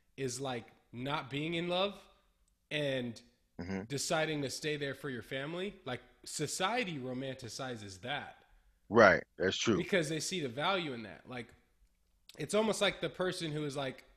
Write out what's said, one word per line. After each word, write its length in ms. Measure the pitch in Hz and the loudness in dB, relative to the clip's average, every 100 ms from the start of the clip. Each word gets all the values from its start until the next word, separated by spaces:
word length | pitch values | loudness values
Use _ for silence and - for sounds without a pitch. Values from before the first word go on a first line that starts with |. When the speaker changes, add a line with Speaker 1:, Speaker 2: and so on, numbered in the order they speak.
| _ - | _ -6
Speaker 1:
is, 240 | 135 120 | -6 -4
like, 240 | 135 123 - - _ | -4 -6 -8 -20 _
not 380 | 117 131 156 127 | -8 -4 -4 -4
being 240 | 139 156 | -4 -2
in 140 | 170 175 | -2 0
love 260 | 180 202 196 - _ _ _ _ _ - | 0 0 -4 -18 _ _ _ _ _ -6
and 500 | 151 143 131 123 113 - _ _ - | -2 0 0 -2 -6 -16 _ _ -10
Speaker 2:
Mm-hmm. 220 | 87 95 | -4 -4
Speaker 1:
deciding 600 | 113 139 - 165 156 151 | -4 -4 0 0 0 0
to 80 | 135 | -4
stay 260 | - 151 151 | -4 -4 -4
there 200 | 139 131 | -4 -6
for 120 | 143 | -8
your 140 | 120 | -8
family. 540 | - 135 147 175 202 202 | -6 -6 -6 -6 -8 -8
Like, 160 | - 123 - _ | -8 -8 -10 _
society 720 | - - 147 - 185 247 202 151 | -10 -6 -4 -2 0 0 -2 -4
romanticizes 1040 | 127 127 135 127 113 - 131 117 101 92 | -6 -6 -6 -8 -10 -8 -8 -8 -10 -10
that. 380 | 120 139 95 - - - _ _ - | -6 -6 -8 -14 -20 -20 _ _ 4
Speaker 2:
Right. 340 | 107 104 80 - - | 12 12 10 2 -2
That's 180 | 92 - | 0 2
true. 200 | - 98 | 2 2
Speaker 1:
Because 320 | - 190 151 | 2 0 0
they 100 | 160 | -4
see 220 | - 185 | -4 -4
the 80 | 139 | -4
value 440 | 117 165 196 160 | -2 0 0 -2
in 120 | 117 | -6
that. 160 | 104 80 - | -10 -14 -12
Like, 180 | 123 117 - _ _ _ _ _ _ - - | -12 -12 -16 _ _ _ _ _ _ -18 -10
it's 160 | 151 | -2
almost 280 | 208 220 190 | 2 2 2
like 200 | 196 - | 0 0
the 80 | 160 | -4
person 440 | - 185 175 160 | -2 -2 -2 -4
who 120 | 151 | -4
is, 120 | 151 139 | -4 -4
like, 260 | 135 127 - | -6 -8 -16